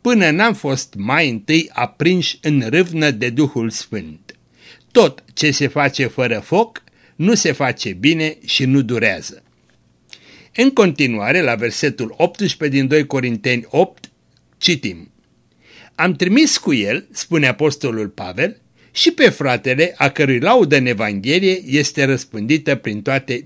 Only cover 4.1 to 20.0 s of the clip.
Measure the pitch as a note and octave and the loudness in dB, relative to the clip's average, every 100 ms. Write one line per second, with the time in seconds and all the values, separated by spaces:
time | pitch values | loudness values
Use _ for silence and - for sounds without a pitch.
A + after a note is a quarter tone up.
4.1 | D#2 - - _ _ - - _ B3 F3+ | -18 -20 -20 _ _ -20 -20 _ 4 4
5.1 | - _ - D#3 C3+ C3+ C#3+ C#3+ C#3 B2+ | 0 _ -2 0 0 -2 0 -2 -2 -6
6.1 | - B2 A2+ - F3 A3+ - _ _ _ | -2 -2 -2 -2 -2 -2 -6 _ _ _
7.1 | _ F3 A3+ E3+ C#3 C3 B2 A2 F2+ B2+ | _ 0 2 0 0 -2 -4 -8 -2 0
8.1 | E3 D#3 D#3 - - C3 C#3 A#2 A#2+ A2 | 0 -2 -6 -6 -2 2 2 0 0 0
9.1 | F2+ - - _ _ _ _ _ _ _ | -2 -10 -20 _ _ _ _ _ _ _
10.1 | - _ - _ - C4 C4+ F#3+ C#3+ C3+ | -20 _ -20 _ 0 2 4 2 2 -2
11.1 | A2 G#2 E3 D3 A2+ A#2 - D3 C#3 A2+ | -2 0 0 0 -2 -4 -2 -4 -4 -10
12.1 | A2 E3+ - G3 - D3+ C#3 C3+ D3+ D3 | -2 -2 0 -4 -2 -2 0 2 0 0
13.1 | C#3 B2 A2+ B2+ B2 A#2 C#3+ E3+ - - | -4 -4 -4 -2 -2 -2 0 0 -2 -20
14.1 | _ _ _ _ _ - D#3+ G#2+ E2+ F2+ | _ _ _ _ _ -2 -2 -4 -10 -18
15.1 | _ _ _ _ _ _ - - - F3 | _ _ _ _ _ _ -20 -20 -2 -2
16.1 | D3 F#3 A3+ D#4 - - C3 G2 C3+ - | 0 2 4 4 0 0 0 0 -4 -6
17.1 | - - E3+ C3+ A2+ D3+ C#3 C3+ A2 G#2 | -16 -2 0 0 0 -2 -2 -4 -4 -6
18.1 | - F#2 F#2 F3 A#3 _ _ _ - E4 | -8 -12 -4 -4 -4 _ _ _ 0 0
19.1 | E4+ B3+ - C#3 B2 C3 B2+ F3 - | 4 2 2 -2 0 0 0 0 2